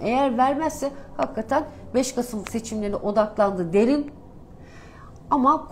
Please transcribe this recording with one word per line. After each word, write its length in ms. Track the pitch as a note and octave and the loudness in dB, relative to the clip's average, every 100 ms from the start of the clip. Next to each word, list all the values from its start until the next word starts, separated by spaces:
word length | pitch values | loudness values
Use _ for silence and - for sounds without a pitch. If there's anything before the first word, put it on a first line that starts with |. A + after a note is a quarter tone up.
Eğer 360 | G3+ B3 C4+ A#3 | 0 2 2 4
vermezse 520 | C4 C#4+ D#4+ - C#4 - - - | 2 2 -2 -2 -6 -8 -10 -4
hakikaten 480 | - - - C4+ D#4 - - | -4 -4 0 0 -2 -10 -2
beş 180 | A#3+ B3+ | 0 0
Kasım 340 | - A#3+ G#3+ F#3 | -2 -4 -6 -6
seçimlerine 500 | A3+ A3+ G#3+ G3+ G3+ | -6 -4 -4 -2 -2
odaklandı 760 | G3+ G#3 G#3+ - G3+ F#3+ E3+ | 0 2 2 4 2 2 2
derim. 340 | G3 A#3 D4 C#4+ - - - - - - - - - - - - | 4 6 4 0 -10 -20 -20 -20 -20 -20 -20 -20 -18 -18 -12 0
Ama 380 | C#4+ C4 D#4 - | 4 4 4 0